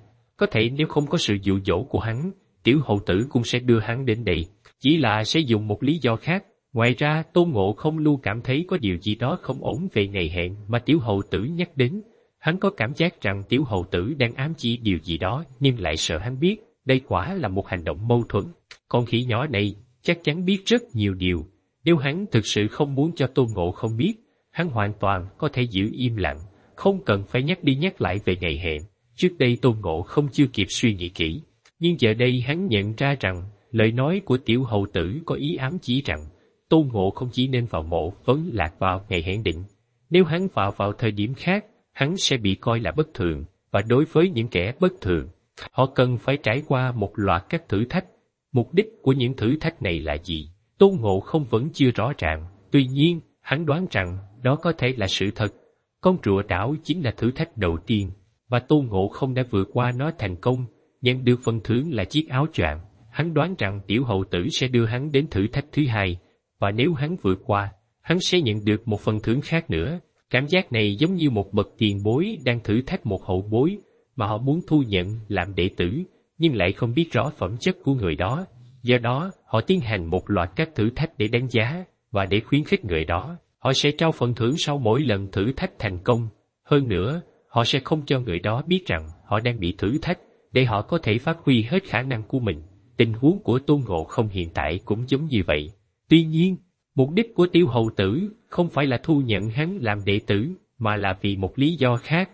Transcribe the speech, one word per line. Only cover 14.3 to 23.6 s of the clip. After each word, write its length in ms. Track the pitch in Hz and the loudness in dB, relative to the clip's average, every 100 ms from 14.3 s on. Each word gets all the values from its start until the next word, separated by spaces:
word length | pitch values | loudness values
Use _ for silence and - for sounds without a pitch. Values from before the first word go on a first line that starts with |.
ám 200 | - 139 165 | -2 -6 -4
chỉ 200 | 120 120 | -4 -2
điều 200 | 110 87 | 0 -2
gì 140 | 82 82 | -2 -4
đó, 260 | 90 123 170 - | -2 -4 -8 -2
nhưng 200 | 135 123 | 0 0
lại 180 | 87 80 | -2 -2
sợ 200 | - 82 | -2 -4
hắn 220 | 107 131 | -4 0
biết. 160 | 170 214 - _ - | 0 0 -6 _ 0
Đây 160 | 131 - | 0 0
quả 260 | 95 92 | -2 -2
là 140 | 196 117 | -4 -4
một 200 | 95 - | -4 -4
hành 160 | 92 | -4
động 240 | 85 78 113 | -4 -4 2
mâu 160 | 120 113 | 2 2
thuẫn. 160 | 107 85 - - - - | -2 -4 -8 -20 -20 -4
Con 160 | 123 120 | -2 0
khỉ 180 | 117 | 0
nhỏ 240 | 123 113 151 | 0 -2 -2
này 280 | 98 104 95 - _ | -2 -2 -4 -16 _
chắc 220 | - 175 | -2 -2
chắn 220 | - 156 180 | -2 -2 0
biết 200 | 196 196 | 0 2
rất 160 | 233 240 | 0 0
nhiều 200 | 113 101 | -2 0
điều. 320 | 92 90 87 76 _ _ _ - | 0 0 -2 -4 _ _ _ 2
Nếu 120 | 170 | 2
hắn 280 | 139 160 202 | 2 -4 -2
thực 140 | 120 104 | 0 0
sự 220 | - 104 | 0 0
không 280 | - 147 135 | 0 -2 0
muốn 160 | 156 165 | 0 0
cho 120 | 135 | 0
Tôn 200 | - 120 | 2 0
Ngộ 160 | 98 | 0